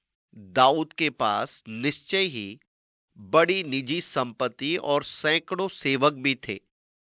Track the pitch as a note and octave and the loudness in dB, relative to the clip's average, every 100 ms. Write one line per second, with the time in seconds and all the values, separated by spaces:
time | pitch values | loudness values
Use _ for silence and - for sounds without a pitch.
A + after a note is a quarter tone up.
0 | _ _ _ - G2 F#2 C3 D#3 D#3 - | _ _ _ -20 -4 6 6 6 0 -2
1 | D3+ - A#2 G#2 A#2+ - - A2 C3+ C#3+ | -4 0 0 0 -2 -8 -14 -6 -4 -4
2 | - F#3+ F#3+ B2 G2+ A#2+ _ _ _ _ | -4 -2 0 -4 -10 -12 _ _ _ _
3 | _ - G2 D#3 E3+ F#3+ D#3+ C3 B2+ E3+ | _ -20 0 4 4 2 -2 -4 -4 -6
4 | - - B2 A2+ B2+ - C#3 F3 - C#3+ | -4 -4 -4 -4 -6 -4 -4 -4 0 -2
5 | C#3 - D#3 D#3+ - F3+ F#3+ - C#3+ C3+ | -2 -4 0 0 0 -6 -6 -4 -2 2
6 | C#3+ C#3 C3+ B2+ - G2 _ _ _ _ | 2 2 -2 -2 -6 -10 _ _ _ _
7 | _ | _